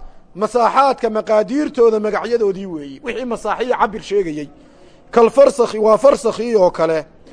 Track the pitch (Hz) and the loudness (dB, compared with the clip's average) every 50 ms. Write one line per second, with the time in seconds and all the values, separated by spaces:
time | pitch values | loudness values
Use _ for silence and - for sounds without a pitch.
0 | - - - - - _ - 170 208 208 - 247 226 208 - 254 277 277 247 - | -16 -20 -20 -20 -20 _ -8 -6 -4 -2 0 0 0 2 2 2 2 2 0 0
1 | - 226 214 214 208 - 220 214 214 180 247 294 302 294 - 254 233 226 220 214 | -2 -4 -4 -4 -2 0 0 0 0 0 -2 -4 -4 -2 0 2 4 4 4 4
2 | 208 214 208 185 165 220 240 233 220 196 190 185 196 190 170 151 143 139 135 131 | 2 -2 -2 -4 -2 -2 -2 0 0 0 -2 -4 -8 -10 -10 -12 -12 -14 -16 -12
3 | - 247 214 220 262 247 226 202 - 214 185 - 233 254 240 - 214 233 190 220 | -10 -10 -8 -8 -6 -6 -6 -6 -6 -6 -6 -4 -4 -4 -2 0 -2 -2 -4 -6
4 | - - 196 208 190 165 151 151 147 139 - - - _ _ _ - - - _ | -8 -4 -2 -2 -2 -4 -6 -8 -10 -12 -14 -20 -20 _ _ _ -20 -20 -20 _
5 | _ _ - 240 233 220 - 277 277 269 - - 233 - - 214 214 220 220 202 | _ _ 2 4 4 4 6 4 4 4 4 2 -2 -2 -2 0 2 2 4 4
6 | - 277 269 - - 220 185 185 220 240 233 208 185 175 - - 165 160 160 156 | 4 4 2 2 0 -4 -4 -4 -2 0 2 2 2 2 2 0 -2 -2 -2 -2
7 | 147 - _ _ _ - | -6 -8 _ _ _ -20